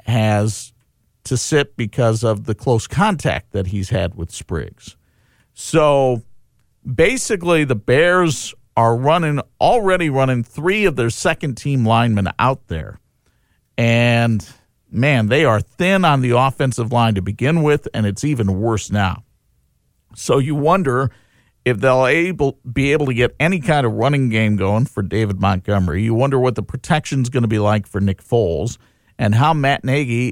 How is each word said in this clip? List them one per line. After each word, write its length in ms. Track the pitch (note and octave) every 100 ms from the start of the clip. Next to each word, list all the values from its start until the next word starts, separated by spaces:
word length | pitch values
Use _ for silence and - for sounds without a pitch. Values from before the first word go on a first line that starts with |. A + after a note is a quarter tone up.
has 680 | - A#2 A2 G#2 G#2+ G#2 - _ _ _ _ _
to 120 | - B2+
sit 400 | - D3+ C#3+ -
because 460 | A2+ - A#2 G#2+
of 220 | A2+ G#2
the 100 | A2
close 320 | G#2+ - A#2 -
contact 640 | - G#3+ E3+ C#3+ C2 -
that 160 | G2 F#2
he's 240 | G2 F#2
had 240 | F#2+ F2+
with 160 | - -
Spriggs. 640 | - - E2 G1+ - - - _ _ _ _ _
So 680 | - - D#3+ D3+ C#3+ C3 A#2+ - - _ _ _ _ -
basically, 800 | B2 F3 B3+ - G#3 E3+ E3+
the 100 | C#3+
Bears 800 | A2 - B2+ F3 F3+ F3 C#3+ - - _ -
are 200 | A#2 A#2
running, 440 | C3+ E3+ D#3+ C#3+ - _
already 480 | D#3+ A#3 G3 F#3 E3
running 360 | C3+ C3+ B2
three 400 | A#2 - D#3 G#3
of 100 | G3
their 160 | B2+ A#2
second-team 720 | - F#3 D#3+ D3+ A#2+ D3 C3+
linemen 440 | A2+ A2+ A#2+ G#2 F#2+ -
out 300 | B2+ C3+ _
there. 320 | D#2+ G1+ - _ _ _ _ _ _ _ -
And, 720 | A#2 A#2 A#2+ A#2 A#2 A2 - - _ _ _
man, 380 | G#2 C#3 C3+ G#2
they 180 | C3
are 160 | D3 G#2+
thin 440 | - - F3+ G3
on 160 | F3 C#3
the 100 | B2
offensive 640 | A#2+ C3+ - C3+ A#2+ A2+
line 240 | A#2+ A#2 G2+
to 60 |
begin 420 | F#2 G#2 B2+ E3
with, 240 | D3+ D3 -
and 140 | - G#2
it's 160 | G2
even 380 | D3 C3+ G2 F#2+
worse 320 | A2+ A2 -
now. 320 | G#2 F#2+ - - _ _ _ _ _ _ _ _
So 240 | - - C3
you 160 | B2+
wonder 560 | C#3+ D3 F#3+ C#3+ B2 C3+ - _ _ _ _
if 140 | - A2
they'll 280 | C3+ B2+ B2+
able, 540 | D#3+ F3 F3 C#3 - -
be 220 | A2+ C#3
able 140 | D3+ C#3+
to 80 |
get 200 | A#2+ A#2+ -
any 180 | D#3 F#3+
kind 260 | C3+ D3
of 80 | A#2+
running 360 | A2 B2 C#3+ B2+
game 260 | A2 A2
going 300 | G#2 F#2+ G#2+
for 180 | - -
David 380 | F#2+ G#2 G#2+ G2
Montgomery. 640 | G2 F#2+ G2 G#2 F2+ F2+
You 100 | A2
wonder 240 | A2+ C#3 C3+
what 160 | B2+
the 80 | A2+
protection's 640 | G2+ B2+ - D3+ - C#3 B2
gonna 200 | B2 A#2
be 100 | G#2+
like 300 | G#2 G#2+ G2
for 120 | G2+
Nick 220 | G2+ F#2+
Foles 560 | - A#2+ G2 E2 A2 - _ _ _ -
and 160 | G#2
how 180 | G#2+ D3
Matt 320 | D#3+ C#3 A#3
Nagy 440 | C3 C#3 C3+ A#2 B2